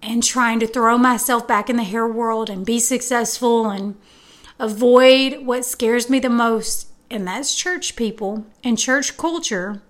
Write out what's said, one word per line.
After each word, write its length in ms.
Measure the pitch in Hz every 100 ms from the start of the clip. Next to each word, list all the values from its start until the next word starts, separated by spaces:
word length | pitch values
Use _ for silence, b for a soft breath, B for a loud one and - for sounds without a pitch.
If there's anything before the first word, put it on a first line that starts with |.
and 200 | - 233
trying 380 | 226 254 240 226
to 60 | 220
throw 320 | 247 226 240
myself 500 | 254 247 - 240 226
back 220 | 220 208
in 60 | 240
the 60 |
hair 240 | 214 214 226
world 440 | 226 233 220 220
and 160 | 190 190
be 120 | 233
successful 920 | 226 254 - 247 226 - 247 233 226
and 260 | 196 196 202 B B B B B B
avoid 880 | 220 214 247 247 254 262 269 285 262
what 180 | 247
scares 460 | 247 - 226 240 240
me 80 | 269
the 100 | 254
most, 600 | 233 233 226 - - - - _
and 160 | 226 185
that's 280 | 190 277
church 420 | - 359 359 359 -
people 500 | 226 220 196 214 214 _
and 160 | 247 220
church 380 | - 262 269 -
culture 640 | 320 339 - 196 185 208 -